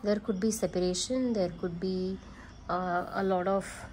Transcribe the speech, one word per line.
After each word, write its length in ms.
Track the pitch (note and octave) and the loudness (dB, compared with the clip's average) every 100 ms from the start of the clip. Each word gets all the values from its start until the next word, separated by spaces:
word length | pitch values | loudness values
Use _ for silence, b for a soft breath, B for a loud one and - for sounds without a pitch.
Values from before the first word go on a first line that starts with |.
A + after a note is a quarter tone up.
There 160 | G#3 G#3 | 2 0
could 180 | - F#3+ | 0 2
be 140 | A3 | 2
separation, 800 | G#3+ F3+ F3+ F3+ F#3 - B3+ B3 | 2 0 2 2 0 0 0 2
there 180 | G#3+ F3 E3+ | 2 0 0
could 200 | F3+ E3+ | -4 -2
be, 380 | F#3+ F#3 F#3 F#3+ B B B B - | -2 0 -2 -4 B B B B -4
uh, 380 | F3 F3+ F3 - | -2 2 0 0
a 120 | - | 0
lot 240 | G3 F#3 F3+ | 2 4 4
of 180 | G3 F#3+ - - | 2 0 -10 -12